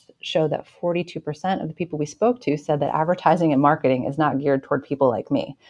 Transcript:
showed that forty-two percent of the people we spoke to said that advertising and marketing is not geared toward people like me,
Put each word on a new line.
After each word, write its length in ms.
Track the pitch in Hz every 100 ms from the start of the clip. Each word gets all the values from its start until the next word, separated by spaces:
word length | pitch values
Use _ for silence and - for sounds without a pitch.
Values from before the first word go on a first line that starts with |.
| _ -
showed 300 | - 180 156
that 160 | 147 -
forty-two 540 | - 175 175 175 165
percent 400 | 156 147 185 190
of 80 | 160
the 40 |
people 240 | - 170 160
we 80 | 151
spoke 360 | - 226 240
to 140 | - 147
said 260 | - 147
that 120 | 143
advertising 580 | 151 160 180 165 160 165
and 100 | 135
marketing 420 | 143 151 131 127
is 140 | 127 147
not 180 | 151 135
geared 240 | 143 135
toward 220 | - 139
people 240 | - 135 135
like 240 | 110 -
me, 260 | 135 - - -